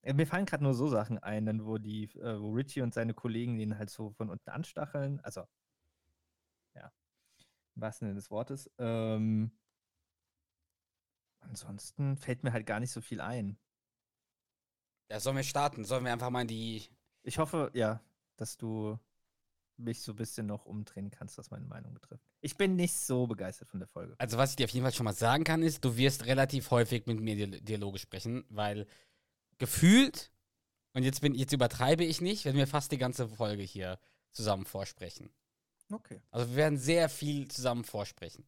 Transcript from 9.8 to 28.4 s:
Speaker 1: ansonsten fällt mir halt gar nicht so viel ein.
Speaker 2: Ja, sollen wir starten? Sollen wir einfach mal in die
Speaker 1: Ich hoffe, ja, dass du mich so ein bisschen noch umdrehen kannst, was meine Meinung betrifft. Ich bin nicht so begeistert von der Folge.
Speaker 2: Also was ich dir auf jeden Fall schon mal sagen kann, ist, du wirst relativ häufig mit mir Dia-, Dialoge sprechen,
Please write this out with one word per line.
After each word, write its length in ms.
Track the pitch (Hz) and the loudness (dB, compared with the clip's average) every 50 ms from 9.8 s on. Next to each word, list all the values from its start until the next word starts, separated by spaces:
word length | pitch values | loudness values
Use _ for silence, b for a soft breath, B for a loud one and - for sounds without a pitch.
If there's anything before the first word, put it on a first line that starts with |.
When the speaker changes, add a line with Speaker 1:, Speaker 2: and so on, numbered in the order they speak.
| _ _ _ _ _ _ _ _ _ _ _ _ _ _ _ _ _ _ _ _ _ _ _ _ _ _ _ _ _ _ _ _ | _ _ _ _ _ _ _ _ _ _ _ _ _ _ _ _ _ _ _ _ _ _ _ _ _ _ _ _ _ _ _ _
Speaker 1:
ansonsten 760 | - - 120 - - - 98 101 - - _ - 143 139 139 | -16 -14 -14 -14 -12 -12 -14 -14 -14 -16 _ -4 -2 -2 -2
fällt 260 | 135 - - 123 123 - | -2 -2 -6 -6 -2 -2
mir 80 | 131 117 | 0 0
halt 100 | 113 107 | 0 0
gar 140 | - 107 107 | 0 -2 -2
nicht 120 | 120 120 - | -2 -4 -6
so 100 | 117 - | -8 -8
viel 180 | - 117 107 | -8 -8 -6
ein. 380 | - 98 120 123 104 98 104 - _ _ _ _ _ _ _ _ _ _ _ _ _ _ _ _ _ _ _ _ _ _ _ _ _ _ _ _ _ _ | -4 -4 -4 -4 -4 -4 -6 -8 _ _ _ _ _ _ _ _ _ _ _ _ _ _ _ _ _ _ _ _ _ _ _ _ _ _ _ _ _ _
Speaker 2:
Ja, 100 | 107 107 | -8 -4
sollen 160 | 101 135 135 | -2 0 0
wir 60 | 135 135 | 0 -2
starten? 420 | - - 143 147 147 139 - 110 | 0 0 2 2 2 0 -2 -4
Sollen 220 | 95 127 127 123 | -2 0 0 2
wir 60 | 123 120 | 0 0
einfach 180 | 117 123 123 | 0 0 -2
mal 100 | 123 123 | 0 0
in 80 | 123 113 | -2 -2
die 400 | 113 110 113 113 113 110 104 - _ _ _ _ _ _ _ | -4 -4 -4 -4 -6 -6 -10 -12 _ _ _ _ _ _ _
Speaker 1:
Ich 140 | 127 - | -6 -2
hoffe, 340 | - 160 151 - 165 143 123 - | 0 0 0 0 -2 -2 -2 0
ja, 260 | 127 113 107 110 113 - _ _ _ _ _ _ | 2 2 2 2 -2 -6 _ _ _ _ _ _
dass 200 | _ 113 - - | _ -10 -10 -10
du 420 | _ - 113 110 110 107 107 107 113 _ _ _ _ _ _ _ _ _ _ _ _ _ _ _ | _ -6 -4 -4 -2 -4 -4 -6 -8 _ _ _ _ _ _ _ _ _ _ _ _ _ _ _
mich 240 | - 120 117 117 - | -8 -6 -6 -4 -4
so 120 | - - 107 | -6 -10 -6
ein 40 | |
bisschen 300 | 104 113 - - - 110 | -6 -6 -6 -6 -6 -4
noch 180 | 104 104 110 - | -4 -4 -6 -8
umdrehen 460 | - 101 107 104 - - 95 101 101 | -10 -8 -8 -8 -8 -8 -10 -10 -10
kannst, 260 | - - - - - | -10 -12 -14 -14 -14
was 140 | - - - | -16 -16 -14
meine 160 | - - - | -12 -12 -12
Meinung 260 | - - - - - - | -12 -12 -12 -14 -14 -16
betrifft. 320 | - _ _ - 127 _ _ _ _ | -18 _ _ -20 -20 _ _ _ _
Ich 160 | - 143 - | -10 -10 0
bin 200 | - 202 190 185 | 2 2 4 4
nicht 180 | 180 175 175 - | 4 2 2 0
so 300 | - - - 135 123 127 | -2 -2 0 2 2 2
begeistert 420 | 120 113 98 95 92 92 - - - | 2 0 -4 -4 -8 -8 -10 -16 -10
von 100 | - 95 | -10 -10
der 100 | 87 - | -10 -8
Folge. 260 | _ - - - - | _ -12 -12 -12 -6
Speaker 2:
Also 220 | _ 123 113 107 117 | _ -4 -2 4 4
was 120 | 135 139 | 4 4
ich 60 | 139 | 4
dir 80 | 131 123 | 0 0
auf 60 | 110 | 2
jeden 140 | - 127 127 | 2 2 2
Fall 100 | 131 123 | 2 2
schon 100 | - 123 | 2 0
mal 80 | 107 98 | 0 2
sagen 320 | - 113 113 127 151 160 | 4 4 4 6 4 4
kann, 180 | 156 160 160 165 | 2 2 4 4
ist, 220 | 165 147 - - | 2 2 2 0
du 140 | 131 117 113 | 0 4 6
wirst 260 | 131 135 135 - 117 | 4 4 4 2 2
relativ 460 | 117 131 135 135 131 139 135 131 - | 2 4 4 4 4 2 -2 0 4
häufig 340 | 131 120 117 110 127 117 104 | 6 6 6 4 2 -2 0
mit 160 | - 117 110 | 0 -2 0
mir 160 | 110 110 107 | 0 0 0
Dia-, 240 | 104 104 98 95 - | 0 -2 -2 -4 -8
Dialoge 380 | - 104 110 104 101 101 98 98 | -6 -4 -4 -2 -2 -4 -6 -6
sprechen, 480 | - _ - 95 - 113 120 127 | -10 _ -10 -8 -6 -4 -6 -6